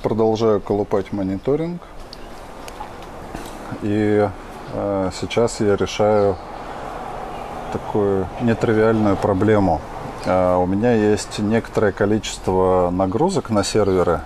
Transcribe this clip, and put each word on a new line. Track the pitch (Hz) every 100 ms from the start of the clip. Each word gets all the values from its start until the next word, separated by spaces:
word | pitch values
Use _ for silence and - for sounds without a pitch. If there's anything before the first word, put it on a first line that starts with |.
продолжаю | 107 104 110 110 113 101
колупать | - 104 98 104 95
мониторинг. | 101 95 95 131 147 165 175 - - - - - - - - - - - - - - - - - - - -
И, | 107 104 104 104 101 - - - -
э, | 110 101 98 92 -
сейчас | 95 - 117 -
я | 104 98
решаю | 92 - 107 107 101 87 - - - - - - - - - - - - -
такую | 101 - 110 101 95 92 -
нетривиальную | 120 110 131 110 110 113 104 95
проблему. | 104 95 104 107 92 78 - - - - 90
Э, | 92 90 90
у | 90
меня | 98 120
есть | 117 107 104 - -
некоторое | 104 113 - - 104
количество | - 104 110 - - - 92 92 92 90
нагрузок | 90 95 107 170 170 -
на | 107
серверы | 92 110 98 92 87 80